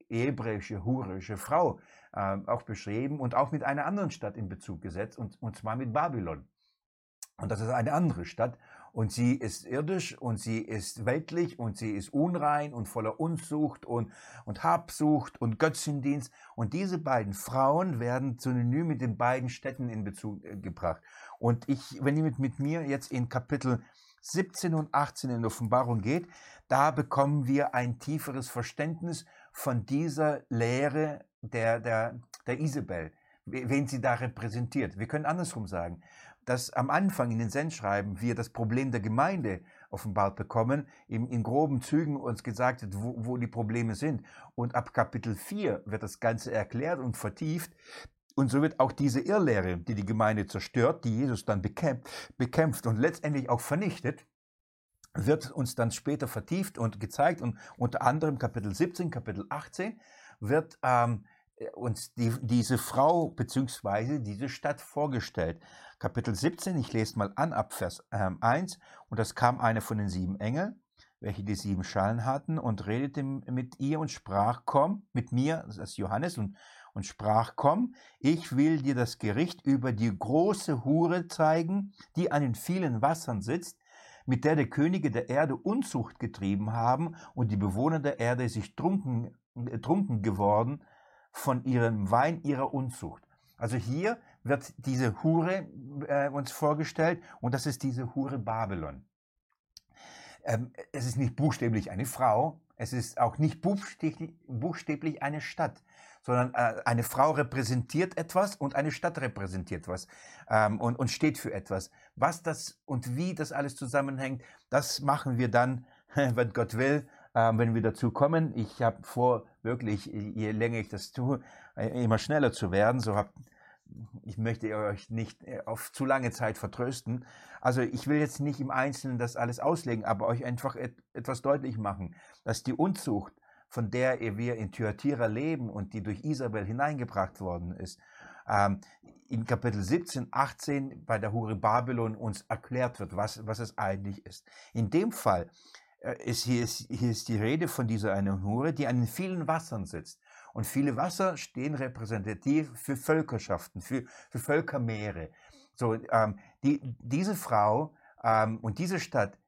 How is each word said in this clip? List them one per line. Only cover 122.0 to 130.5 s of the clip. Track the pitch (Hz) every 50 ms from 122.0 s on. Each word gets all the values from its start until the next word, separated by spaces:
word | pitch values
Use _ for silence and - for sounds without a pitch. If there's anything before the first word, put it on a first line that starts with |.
immer | 120 113 113
schneller | 110 - - 156 151 139 117
zu | - - 113 90
werden. | 90 98 104 113 127 131
So | 113 113 98
hab, | 104 101 - _ - - _ _ _ _ - - _ _ - - - 110 - - 101
ich | - 110 95 110
möchte | 110 113 113 113 110 107 107
euch | 107 107 104 101 98 - -
nicht, | 113 113 113 - - _ -
äh, | - 127 - -
auf | 113 113 113 - -
zu | - - 135
lange | 131 135 135 127 117
Zeit | - - 127 110 113 -
vertrösten. | - 95 - - 123 127 127 - - 110 120 127 123 - - - - - - -
Also | - 127 123 131
ich | 123 110 123 120 - 139
will | 151 151
jetzt | 151 143 - -
nicht | 143 147 139 143
im | 135 131
Einzelnen | - 131 131 143 131 - - 135 127 117
das | 120 117 -
alles | - 120 120 120 -
auslegen, | - 143 170 165 - 127 117 110 107
aber | - 110 98 -
euch | - 120 120 127
einfach | 123